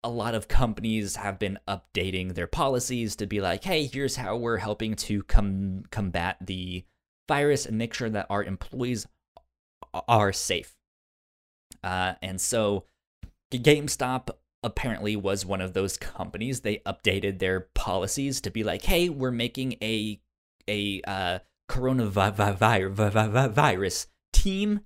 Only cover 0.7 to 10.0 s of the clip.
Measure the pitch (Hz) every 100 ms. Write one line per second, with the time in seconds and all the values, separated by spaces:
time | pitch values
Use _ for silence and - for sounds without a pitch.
0.7 | 104 113 110 101 - 101 95 98 98 -
1.7 | 98 _ 101 92 92 92 87 87 - 139
2.7 | 127 120 123 113 - 101 104 95 92 190
3.7 | 165 139 135 139 135 104 117 117 113 104
4.7 | 107 110 107 - 104 - - 101 95 98
5.7 | 95 - - 98 87 87 - 90 92 90
6.7 | 90 - _ _ _ - 143 147 143 -
7.7 | 110 117 - 117 104 - 101 101 95 -
8.7 | 127 123 120 - _ _ - _ _ _
9.7 | _ - -